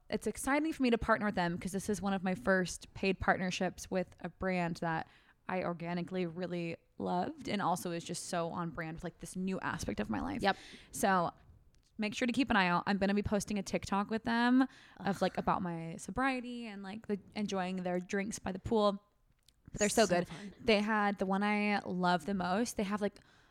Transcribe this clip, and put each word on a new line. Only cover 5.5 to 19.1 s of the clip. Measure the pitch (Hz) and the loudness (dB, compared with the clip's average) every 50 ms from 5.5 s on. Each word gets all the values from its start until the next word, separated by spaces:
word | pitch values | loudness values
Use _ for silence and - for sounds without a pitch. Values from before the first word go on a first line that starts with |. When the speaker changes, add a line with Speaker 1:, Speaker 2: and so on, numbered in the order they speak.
| 185 185 - | -4 -2 -2
Speaker 1:
organically | 170 175 170 175 170 175 175 175 - 190 185 180 | -2 -4 -4 -4 -4 -4 -4 -4 -4 -2 -2 -2
really | 170 156 180 185 170 180 175 170 165 151 - _ _ _ - | -2 -4 -6 -6 -4 -4 -4 -4 -4 -6 -10 _ _ _ -6
loved | 202 185 180 180 196 254 320 302 240 | -4 -2 0 0 0 -2 -6 -8 -6
and | - - 202 | -4 -2 0
also | - 160 180 170 - 180 | 0 0 0 0 -2 -4
is | 170 170 165 | -6 -6 -6
just | - 175 - - - | -8 -8 -8 -6 -4
so | 185 175 165 165 | -2 -2 -2 -2
on | - 180 170 165 | -4 -4 -4 -4
brand | 160 175 165 160 165 | -6 -6 -8 -8 -8
with, | 160 - | -8 -8
like, | 170 - - | -10 -10 -10
this | - - - | -14 -10 -6
new | 185 185 190 190 - | -4 -4 -2 -4 -4
aspect | - - - 170 - - 208 202 | -4 -4 -4 -4 -4 -4 -4 -4
of | 208 214 | -4 -4
my | 214 - | -4 -4
life. | - - 196 - | -4 -4 -4 0
Speaker 2:
Yep. | - 196 190 - - - - - - - | 2 0 0 0 -6 -16 -20 -20 -18 -14
Speaker 1:
So | - - - 196 190 180 170 - - - - - - - _ _ _ _ _ _ _ | -4 0 2 4 4 4 4 2 -2 -6 -14 -20 -20 -20 _ _ _ _ _ _ _
make | - 208 214 - | -4 -4 -4 -2
sure | - 254 | 0 0
to | 240 226 | 2 2
keep | 240 277 233 | 2 2 4
an | 233 | 4
eye | 202 185 | 4 4
out. | 175 175 175 - | 4 2 2 2
I'm | - 202 | 0 0
gonna | 190 196 196 202 | 2 2 2 2
be | 202 202 | 2 2
posting | - 220 202 - - 208 196 | 0 0 0 0 -2 -4 -4
a | 190 | -2
TikTok | - - 170 - - 196 196 202 - | -2 -2 -2 -2 0 0 -2 0 0
with | 220 220 - | -4 -4 -2
them | 233 233 233 240 247 254 262 269 254 - - - - - | 0 2 4 4 6 6 6 6 4 0 -8 -20 -20 -16
of, | - 185 196 185 | -4 -2 -2 0
Speaker 2:
Ugh. | - | 2
Speaker 1:
like, | 190 185 - | 0 0 0
about | 185 180 185 170 - | 0 0 0 0 0
my | 185 175 170 165 165 165 165 | 0 -2 -4 -6 -6 -8 -10
sobriety | - - - 190 247 262 269 262 254 233 247 240 240 233 | -10 -10 -6 -2 0 0 0 0 -2 -4 -8 -8 -8 -10
and, | 220 202 202 | -10 -10 -10
like, | 196 190 185 220 - | -10 -10 -10 -8 -4
the, | - 208 190 - - - | -4 -4 -4 -4 -6 -6
enjoying | 214 208 - 196 190 180 185 185 | -4 -2 0 0 0 0 0 -2
their | 185 175 180 180 180 | -2 0 0 0 0
drinks | 180 - - 196 196 220 - - | 0 -2 -2 -2 -2 -2 -6 -6
by | - 190 | -6 -6
the | 185 190 | -6 -6
pool. | - - 240 214 208 202 196 196 - _ | -2 2 4 6 6 4 4 0 -6 _